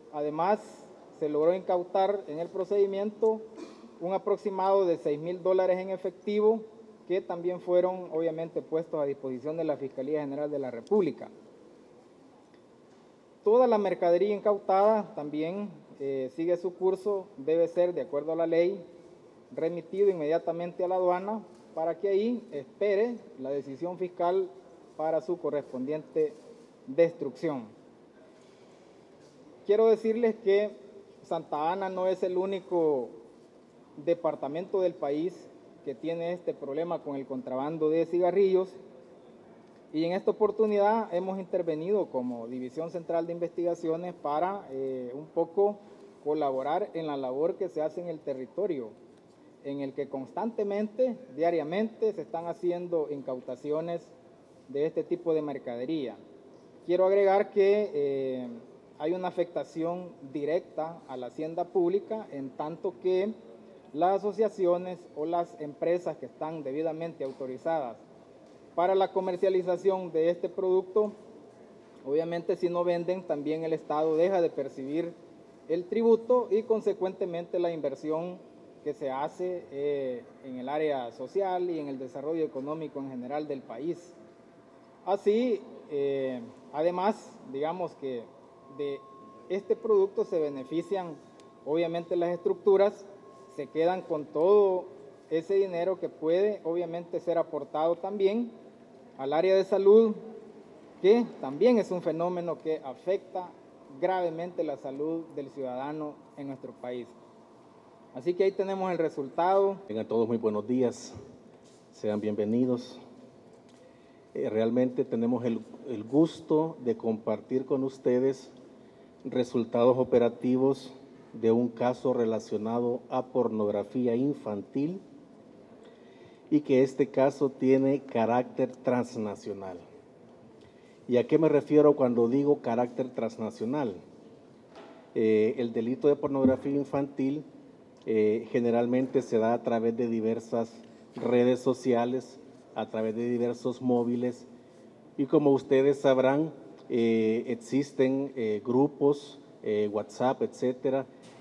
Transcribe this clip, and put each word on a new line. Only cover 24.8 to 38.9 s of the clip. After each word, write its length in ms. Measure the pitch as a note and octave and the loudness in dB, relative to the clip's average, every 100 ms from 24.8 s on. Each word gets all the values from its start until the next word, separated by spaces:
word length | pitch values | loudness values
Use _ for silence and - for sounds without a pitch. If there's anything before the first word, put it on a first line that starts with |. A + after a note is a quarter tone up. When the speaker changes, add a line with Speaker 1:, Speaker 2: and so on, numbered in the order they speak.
| - - | -16 -6
Speaker 1:
para 260 | D#3+ D#3+ | -2 -2
su 160 | D#3 F3 | -2 -4
correspondiente 960 | D3 C#3+ C3+ B2+ C3 D#3 - D#3+ D3+ - - - - - - | -2 -4 -4 -6 -6 -6 -4 0 0 -2 -20 -20 -20 -18 -2
destrucción. 800 | C#3 E3 E3 C#3 - E3 C3+ G#2+ - - - - - - - - - - - - - - - - - - - - | 4 4 2 -10 -6 -4 -4 -8 -18 -20 -20 -20 -20 -20 -20 -20 -20 -20 -20 -20 -20 -20 -20 -20 -20 -20 -4 0
Quiero 220 | G#3+ A3+ | 4 6
decirles 480 | A3 A3+ A3 A#3 A3 | 4 2 2 0 2
que 360 | G3 G3+ G#3 - - - - - | 2 2 2 -6 -20 -20 -20 -16
Santa 480 | - E3 D3 D3 D#3+ | -8 -8 -4 -2 -2
Ana 180 | G3 F#3+ | -2 -4
no 180 | F#3 F#3 | -2 -2
es 160 | F#3 | 0
el 140 | F#3+ F3+ | 0 0
único 720 | G3 G3 - F3 D#3 C3+ A#2 - - - - - - - - - D3+ | -2 -4 -2 2 2 2 -2 -10 -20 -20 -20 -20 -20 -20 -20 -6 -2
departamento 760 | E3+ D#3+ D3 C#3 D#3+ F#3 F#3+ | 0 -2 -4 -6 -6 -4 0
del 120 | F3+ | 0
país 560 | - C#3+ D3+ F3+ - - - - - C#3+ | 0 -4 -2 -4 -6 -18 -20 -20 -14 -12
que 100 | B2 | -8
tiene 380 | D#3 E3+ E3+ | -6 -4 -4
este 200 | F3 E3+ | -6 -6
problema 480 | C#3 C#3 D3 F3 D#3+ | -6 -6 -4 -4 -4
con 140 | D3+ C#3 | -6 -8
el 100 | C3 | -8
contrabando 640 | C3 B2+ B2+ D3 D#3+ D#3 | -8 -6 -4 -4 -2 0
de 160 | E3 E3 | 2 0
cigarrillos, 640 | F3 F3+ F#3+ F#3+ F#3 F#3+ - - | 2 2 4 4 4 0 -8 -20